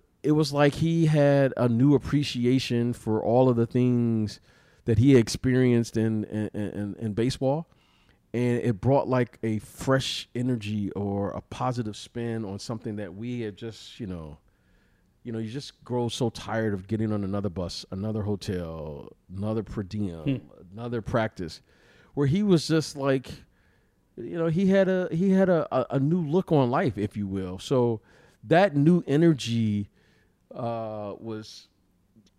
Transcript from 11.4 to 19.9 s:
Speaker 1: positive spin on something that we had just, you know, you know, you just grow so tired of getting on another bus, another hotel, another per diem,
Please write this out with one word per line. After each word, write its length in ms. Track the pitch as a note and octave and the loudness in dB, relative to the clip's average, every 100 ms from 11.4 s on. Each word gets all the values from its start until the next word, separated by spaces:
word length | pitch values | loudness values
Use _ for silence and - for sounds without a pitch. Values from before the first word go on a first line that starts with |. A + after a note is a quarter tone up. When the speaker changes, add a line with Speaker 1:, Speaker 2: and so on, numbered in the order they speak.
Speaker 1:
positive 540 | - - B2+ B2 G#2+ G2+ | -10 -6 -4 -4 -6 -10
spin 480 | - A#2+ A#2 A2+ G2+ | -12 -8 -6 -6 -6
on 140 | G2 | -8
something 360 | - A#2+ A2+ G#2 | -8 -8 -8 -8
that 160 | G2 | -10
we 280 | F#2+ A#2+ B2 | -10 -8 -6
had 160 | G#2+ F#2+ | -8 -8
just, 420 | A#2 G2+ - - | -12 -14 -18 -12
you 80 | G#2+ | -10
know, 300 | F2 D#2 D#2 _ _ _ _ _ _ _ _ | -8 -12 -16 _ _ _ _ _ _ _ _
you 80 | A#2+ | -10
know, 80 | A2 | -8
you 100 | A2 | -8
just 320 | C3+ - - - | -10 -14 -16 -6
grow 240 | A#2+ A#2+ | -4 -2
so 200 | - A#2 | -2 -4
tired 440 | - - A2+ A2 | -4 -6 -2 -2
of 140 | G2 G2 | -2 -4
getting 260 | G#2+ A2 | -4 -2
on 100 | G#2 | -2
another 260 | G2 G2+ G2 | -4 -4 -4
bus, 360 | F2 F2 - - | -4 -6 -8 -10
another 320 | F#2+ G#2+ A2 | -8 -4 -4
hotel, 840 | G2+ G2+ - F2+ E2+ D#2+ D#2 C#2+ - - - | -4 -4 -4 -6 -6 -8 -10 -12 -16 -20 -16
another 300 | F#2+ G#2+ A2 | -8 -4 -4
per 180 | G2+ A#2 | -4 -8
diem, 400 | F#2 | -6